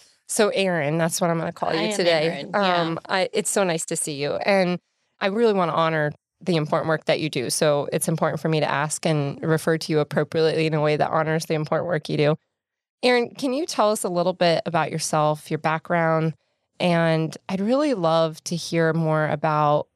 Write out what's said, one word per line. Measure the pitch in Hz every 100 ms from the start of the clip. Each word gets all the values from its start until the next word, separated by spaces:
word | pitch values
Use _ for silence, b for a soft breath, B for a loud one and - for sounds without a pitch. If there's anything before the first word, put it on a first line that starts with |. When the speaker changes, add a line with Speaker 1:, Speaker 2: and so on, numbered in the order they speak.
| b b b
Speaker 1:
so | - 208
Erin, | - 190 170 143 160
that's | 165 -
what | 175
I'm | 165
gonna | 170
call | - -
Speaker 2:
I |
Speaker 1:
you | 165 -
Speaker 2:
am |
Speaker 1:
today. | 208 175 160 165
Speaker 2:
Erin, | 165 190
yeah. | 202 190 175
Speaker 1:
Um, | 165 165 -
I, | 190 185
it's | - -
so | 214
nice | 185 165 -
to | 165
see | -
you. | 139 143 -
And | - 196 180 175 _ _ _ -
I | 196
really | 208 233
wanna | 196 165
honor | 156 160 160 147 - _ _
the | - 165
important | 151 165 160
work | 156
that | - 147
you | 151
do. | 143 113
So | - 156 143 -
it's | 160 -
important | 165 160 160
for | 160
me | 156
to | 139
ask | 139 151 -
and | 170 151 139 -
refer | 165 160 - 160
to | -
you | 156
appropriately | 147 - 147 165 160 151 156
in |
a | 156
way | 151 151
that | -
honors | 160 156 160
the | -
important | 156 156 160 175
work | 160 -
you | 151
do. | 147 160 _ _ _ _ _ _
Erin, | 247 247 240
can | - 269
you | 262 349
tell | - 208
us | 214
a | 202
little | 175 175
bit | 180 175 160
about | - 165 151
yourself, | 160 - 156 151 151 -
your | 151
background? | 156 156 - 170 165 160 160 - _ _ _ -
And | 175 170 165 160 160 - -
I'd | 190
really | 202 269 302
love | 220 165 165 160 156
to | - 170
hear | - 165 160
more | 165 156 156 156
about | 151 160 151 151 147 -